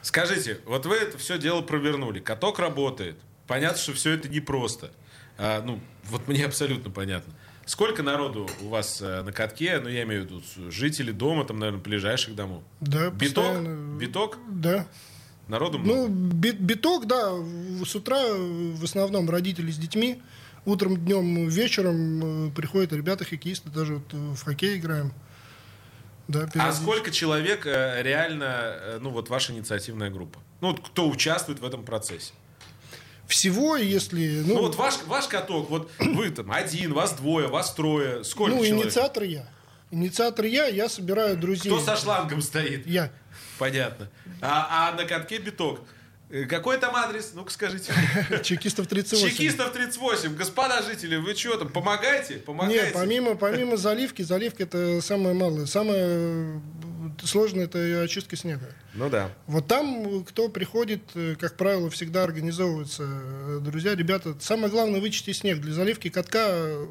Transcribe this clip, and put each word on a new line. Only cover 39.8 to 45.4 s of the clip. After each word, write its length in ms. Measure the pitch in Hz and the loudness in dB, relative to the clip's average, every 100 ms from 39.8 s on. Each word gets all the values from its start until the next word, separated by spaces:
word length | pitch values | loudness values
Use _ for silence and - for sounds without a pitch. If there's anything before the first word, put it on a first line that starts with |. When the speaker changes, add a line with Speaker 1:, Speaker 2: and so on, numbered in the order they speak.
| - | -6
Speaker 2:
Инициатор 540 | 165 180 180 233 233 | -2 0 2 2 2
я, 220 | 220 254 294 | 2 2 2
я 220 | 196 226 | 2 0
собираю 480 | 226 180 196 220 185 | -2 0 2 4 2
друзей. 340 | 175 190 190 | 0 0 2
Speaker 1:
Кто 80 | 180 | 2
со 160 | 143 214 | 4 0
шлангом 460 | - 196 156 151 | 2 0 2 -2
стоит? 440 | 147 156 151 139 160 | 0 0 -2 -2 0
Speaker 2:
Я. 240 | 175 160 - - - - - | 0 0 -6 -20 -20 -18 -2
Speaker 1:
Понятно. 500 | 135 135 123 - 101 - - - | 0 2 -2 -4 -14 -14 -18 -6
А, 480 | 127 147 156 160 170 | 2 2 4 4 2
а 60 | 165 | 2
на 80 | |
катке 340 | 170 165 156 | -2 -2 -2
биток? 420 | 220 | -6